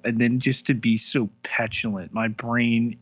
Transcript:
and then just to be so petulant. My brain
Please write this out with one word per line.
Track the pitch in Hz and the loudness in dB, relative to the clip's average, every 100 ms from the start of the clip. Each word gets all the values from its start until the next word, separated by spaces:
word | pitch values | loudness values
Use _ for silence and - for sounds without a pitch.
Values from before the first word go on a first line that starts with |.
| 117 | -2
and | 113 | 0
then | 120 123 | 2 2
just | 135 131 - | 0 0 0
to | |
be | 123 117 110 | 0 2 2
so | - 139 107 - | 2 0 -2 -4
petulant. | - - 110 - 113 98 87 | -6 -4 -4 -4 -4 -4 -6
My | 110 113 | -4 -4
brain | 107 117 120 120 117 117 113 | -4 -2 2 4 4 2 -2